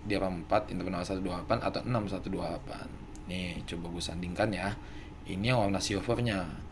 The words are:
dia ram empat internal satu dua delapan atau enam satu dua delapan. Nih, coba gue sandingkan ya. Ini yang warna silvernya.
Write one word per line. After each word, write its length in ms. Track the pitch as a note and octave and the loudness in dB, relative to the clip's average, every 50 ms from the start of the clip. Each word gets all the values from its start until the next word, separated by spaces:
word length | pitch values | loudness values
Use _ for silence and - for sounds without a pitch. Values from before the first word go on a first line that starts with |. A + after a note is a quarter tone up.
| - | 0
dia 160 | G#2+ G2+ F#2+ | 0 2 2
ram 240 | F#2 F#2+ F#2 F2 D#2+ | 2 2 0 -2 0
empat 300 | - - G2 - - - | 4 4 4 4 4 -2
internal 320 | F2+ F2+ F#2 F#2 F2 F2+ | -2 0 0 0 0 0
satu 160 | - G2 F#2+ F#2 | 0 0 0 0
dua 160 | F#2 F2+ F2 | 0 -2 -2
delapan 240 | F2 - A#2 A#2+ - | 2 2 2 2 2
atau 160 | G2 - F#2+ - | 0 0 0 0
enam 180 | - B2+ A#2 G#2 G2 | 2 2 2 2 0
satu 180 | F#2+ F#2 F2 - | -2 -2 -2 -2
dua 220 | F#2+ F2 F2 E2 | -2 -2 -2 -2
delapan. 400 | D#2+ C#2+ - - - - - - - - - - - - - - | -4 -4 -6 -8 -8 -8 -8 -8 -10 -10 -10 -10 -10 -10 -8 -6
Nih, 320 | F2 F#2 F2+ F2+ E2+ E2 - | -4 -2 -2 -2 -4 -4 -6
coba 300 | - - E2+ E2 F2 E2+ | -6 -6 -4 -4 -4 -4
gue 100 | F2 E2 | -4 -4
sandingkan 480 | - E2+ E2+ F2 F2 F2+ F2 G#2 A2+ | -4 -2 -2 -2 -2 2 2 2 2
ya. 220 | G2+ F2 F2+ G2 A2+ - - - - - - - - - - | 2 2 0 -2 -2 -2 -6 -10 -10 -10 -10 -10 -12 -12 -8
Ini 300 | - F2+ F#2 G2+ A#2+ B2+ | -4 -2 0 4 4 6
yang 100 | B2 G#2 | 6 6
warna 160 | G2+ G2+ F#2 | 4 4 2
silvernya. 640 | E2+ - G#2 F#2+ F2 - A#2+ A#2 A#2+ A#2 G#2 F#2+ F2+ D#2+ - - - - | 2 2 2 0 2 2 2 4 4 2 2 2 0 -2 -4 -8 -8 -10